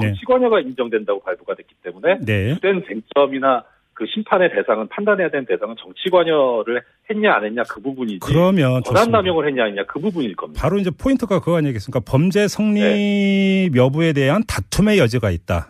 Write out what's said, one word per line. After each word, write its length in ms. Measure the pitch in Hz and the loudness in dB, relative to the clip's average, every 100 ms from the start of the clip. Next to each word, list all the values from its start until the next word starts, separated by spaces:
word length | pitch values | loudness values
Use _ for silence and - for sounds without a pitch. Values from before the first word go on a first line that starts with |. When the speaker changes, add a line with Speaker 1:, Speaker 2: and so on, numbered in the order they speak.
Speaker 1:
네. 60 | 107 | -4
Speaker 2:
정치관여가 520 | 98 - 254 247 208 | -2 0 2 2 0
인정된다고 600 | 131 127 120 110 104 98 | -2 -6 -4 -4 -2 -6
발부가 320 | 92 90 - 92 | -6 -8 -8 -10
됐기 200 | - _ | -12 _
때문에 340 | 90 87 143 196 120 | -16 -4 -2 -2 -2
Speaker 1:
네. 300 | 104 101 165 | -2 -2 -2
Speaker 2:
주된 280 | 185 196 - | -2 -2 -4
쟁점이나 760 | - - 143 139 135 135 123 - _ _ - | -12 -4 0 0 0 0 0 -4 _ _ -10
그 120 | 110 | -8
심판의 380 | 214 220 196 180 | -6 0 2 2
대상은, 360 | - 95 107 110 | 0 0 0 -4
판단해야 420 | - 208 202 165 | -4 0 0 0
되는 160 | 143 123 | -2 -4
대상은 300 | 90 104 113 | -4 -4 -10
정치관여를 1000 | 92 90 190 175 165 156 131 117 104 123 - _ - | -16 -10 0 2 2 2 2 0 -2 -4 -6 _ -8
했냐 200 | 214 208 | 0 2
안 140 | 120 107 | 2 0
했냐 160 | 117 113 | -4 -6
그 100 | - | -8
부분이지 400 | 135 131 117 95 | -10 -6 -6 -6
Speaker 1:
그러면 600 | 113 147 180 190 135 127 | 0 2 4 4 2 0
좋습니다. 60 | 120 | 2
Speaker 2:
권한남용을 580 | 151 233 226 185 165 147 | 2 4 2 0 0 0
했냐 160 | 131 | 0
안 60 | 110 | -2
했냐 140 | 101 98 | -2 -6
그 140 | 143 | -6
부분일 360 | 196 175 120 87 | -4 -4 -6 -6
겁니다. 240 | - 78 | -10 -4
Speaker 1:
바로 180 | 143 202 | -2 -2
이제 100 | 185 | -2
포인트가 500 | - 269 277 220 185 | -2 -2 0 0 -2
그거 180 | - 170 | 0 0
아니겠습니까? 420 | 147 117 98 120 | 0 -4 -4 -6
범죄 440 | - 131 180 196 208 | 0 2 2 2 0
성립 340 | - 214 208 | 0 0 2
Speaker 2:
네. 880 | 208 208 202 202 196 196 196 190 185 123 | 2 2 2 2 2 4 2 2 2 4
Speaker 1:
여부에 380 | 127 147 165 | 2 2 2
대한 280 | 143 135 180 220 | 2 2 2 -2
다툼의 500 | - - - 208 208 | -6 -4 0 4 4
여지가 320 | 123 120 104 | 2 2 -2
있다. 400 | 85 - 85 | -2 -4 -4